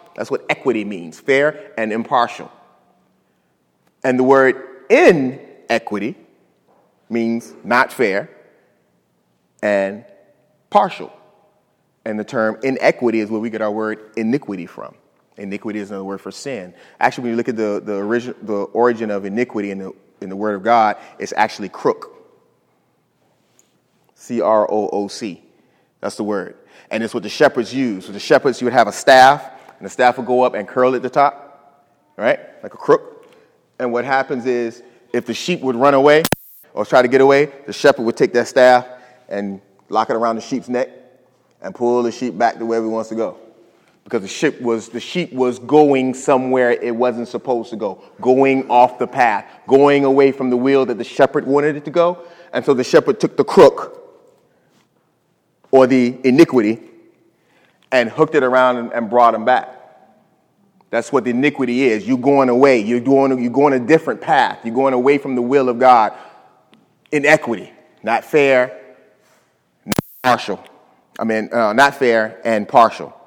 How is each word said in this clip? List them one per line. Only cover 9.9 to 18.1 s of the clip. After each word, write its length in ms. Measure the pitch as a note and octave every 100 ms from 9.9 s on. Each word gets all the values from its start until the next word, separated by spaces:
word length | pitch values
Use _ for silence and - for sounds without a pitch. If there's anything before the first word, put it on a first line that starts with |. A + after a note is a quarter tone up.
| G#2 - _ _ _ _ _ _
partial. 420 | G3+ G3 - - - _ _ _ _ _ _ _ _
And 140 | A2+ G#2+
the 60 |
term 340 | G#2 B2+ A2 G#2+
inequity 580 | C3+ C3 B2+ - A#2+ A2+
is 100 | G#2
where 100 | A2
we 80 | A2+
get 140 | A2
our 80 | G#2+
word 400 | G#2+ A2 A2 - -
iniquity 500 | A2 C#3 B2 F#2+ E2+
from. 280 | - - - _ _ _ -
Iniquity 420 | G2+ G2+ A2 G#2
is 120 | G2
another 140 | G2
word 160 | F#2+ G2
for 100 | G2
sin. 440 | - C#3 A#2+ F2+ - - -
Actually, 220 | B2+ C3+
when 80 | A#2+
you 40 | A#2
look 120 | A#2+
at 80 | A2+
the, 240 | G#2+ G2+
the 140 | G#2 G2
origin, 380 | G2+